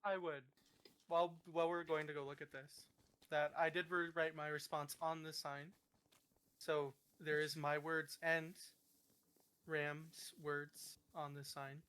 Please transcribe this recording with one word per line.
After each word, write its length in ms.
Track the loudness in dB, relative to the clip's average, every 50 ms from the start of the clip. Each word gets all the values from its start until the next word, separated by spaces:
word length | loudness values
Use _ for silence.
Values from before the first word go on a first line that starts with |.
| 0
I 140 | 0 0
would. 260 | 0 0 -4 -4 -6 -8 -14 _ _ _ _ _ _ _ -20 -20 _ _
While, 280 | _ 4 4 4 4 2 -8 -16 -2
while 180 | 2 4 4 4
we're 140 | 4 0 2
going 240 | 2 2 2 2
to 60 | 0 -4
go 100 | -6 -6
look 160 | -6 -8 -10
at 100 | -12 -12
this, 340 | -12 -14 -14 -14 -18 -20 -20 _ _ _ _ _ _ _ -8 _
that 200 | 4 4 4 4 4 4
I 100 | 4 4
did 200 | 4 2 0 2
rewrite 460 | 2 2 2 2 2 2 2 2 2
my 120 | -2 -4
response 480 | -2 -2 -4 -4 -2 -2 -2 -2 -4 -6 -2
on 220 | 0 0 0 0 -4
the 100 | -6 -6
sign. 400 | -4 -4 -4 -6 -6 -10 -12 -16 _ _ _ _ _ _ _ _ -20 _ _ _ _ _ _ _
So 360 | _ -2 2 2 2 2 0 -4 _ _ _ _ _
there 220 | -2 2 2 2
is 140 | 2 2 0
my 220 | -2 0 2 2
words 400 | 2 2 0 0 0 0 -2 -8 -2
and 320 | 2 4 4 4 2 -2 -10 -14 -18 -20 -20 _ _ _ _ _ _ _ _ _ _ _ _ _ _ _ _ _ _
Ram's 680 | 0 0 2 2 2 -2 -4 -10 -14 -14 -12 -12 -12 -12 -8
words 560 | -4 -2 -2 -2 -2 -6 _ -14 -14 -14 -14 -16 _ _ _
on 180 | -6 -6 -6 -6
the 100 | -8 -8
sign. 380 | -8 -8 -8 -8 -8 -10 -12 -16